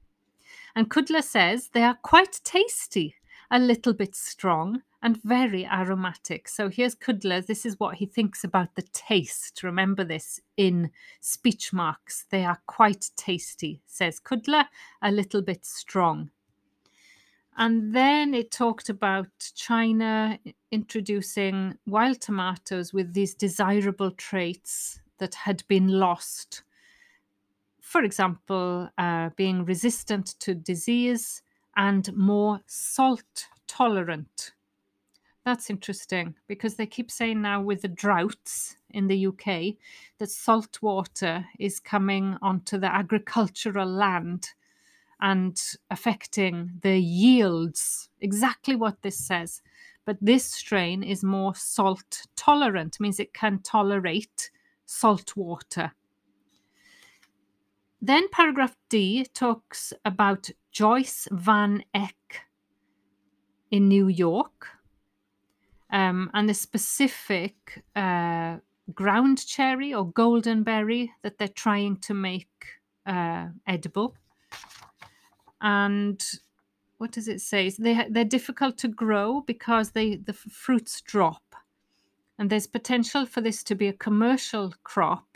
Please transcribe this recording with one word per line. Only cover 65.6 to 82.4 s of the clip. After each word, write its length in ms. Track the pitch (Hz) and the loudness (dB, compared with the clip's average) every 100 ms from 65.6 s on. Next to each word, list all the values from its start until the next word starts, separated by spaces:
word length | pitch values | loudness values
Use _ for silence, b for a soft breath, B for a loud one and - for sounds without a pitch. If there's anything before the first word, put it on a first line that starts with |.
| _ _ - | _ _ -4
um, 420 | 196 190 180 185 | 0 2 0 -2
and 160 | 208 214 | 0 0
the 40 | |
specific, 1300 | 202 - 214 - - 269 - - 185 196 - - - - | 0 -4 -4 -2 0 0 0 -4 -2 -4 -10 -20 -20 -10
uh, 640 | 208 190 175 170 170 165 - - _ - | -4 0 0 0 -2 -4 -8 -14 _ -14
ground 540 | - 196 214 269 269 - | -2 2 4 4 2 0
cherry 460 | - 262 262 285 | -2 0 0 -2
or 180 | 233 175 | -4 -2
golden 520 | 233 233 233 226 220 | 2 4 4 2 0
berry 500 | 214 220 214 240 233 _ | 0 0 0 -2 -4 _
that 160 | 208 - | -10 -6
they're 100 | 202 | -8
trying 480 | - 226 202 202 190 | -2 0 0 0 -4
to 160 | - | -4
make, 520 | 202 190 185 - - - - _ _ | -4 -4 -6 -10 -20 -20 -20 _ _
uh, 420 | 196 185 170 170 170 170 | -6 -2 -2 -4 -8 -10
edible. 520 | - 175 165 202 240 - _ b b - - - - b b b b _ _ - | -6 -4 -4 -2 -4 -6 _ b b -20 -20 -20 -20 b b b b _ _ -4
And 600 | 214 202 202 202 202 202 - - _ _ _ _ _ - | 0 0 0 0 -2 -4 -8 -10 _ _ _ _ _ -12
what 120 | 226 | -10
does 160 | 233 220 | -8 -8
it 140 | 190 | -8
say? 280 | - 202 185 | -2 0 0
So 100 | 190 | 0
they 140 | 233 | 2
ha-, 100 | 233 220 | 2 2
they're 160 | 220 | 0
difficult 520 | 214 254 - 240 269 240 | 2 0 -2 -2 -2 -2
to 80 | 247 | -6
grow 540 | 214 220 208 208 277 277 | -2 0 2 0 -2 -4
because 440 | 233 - 233 214 | -6 0 0 2
they, 260 | 220 220 214 | 0 -2 -2
the 160 | - | -8
f-, 180 | - 214 | -12 -14
fruits 500 | - - 247 233 - | -6 0 0 0 -10
drop. 400 | - 208 165 160 _ - _ _ _ _ _ _ _ | -2 2 2 0 _ -20 _ _ _ _ _ _ _
And 120 | - | -4